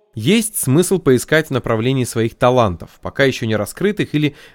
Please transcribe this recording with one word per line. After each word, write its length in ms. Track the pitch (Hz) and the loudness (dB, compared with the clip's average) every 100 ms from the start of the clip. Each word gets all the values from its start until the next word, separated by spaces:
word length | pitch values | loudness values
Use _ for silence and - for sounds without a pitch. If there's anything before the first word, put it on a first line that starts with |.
| _ | _
есть 440 | - 110 220 220 - | -4 2 2 0 -4
смысл 400 | - 135 180 185 | 0 2 2 0
поискать 480 | 156 123 - 156 151 | 2 2 2 -2 0
в 40 | |
направлении 540 | 127 - 113 117 135 | -4 -2 -2 -2 -2
своих 300 | 120 117 113 | -2 -2 -4
талантов, 680 | - 123 127 110 85 95 _ | 0 2 4 2 -2 -12 _
пока 240 | - - | -12 -2
ещё 220 | 139 123 113 | 0 0 -2
не 100 | 107 | -2
раскрытых 580 | 101 - 190 202 139 | -4 -4 -4 -2 -4
или 200 | 151 147 - - | -2 -2 -4 -16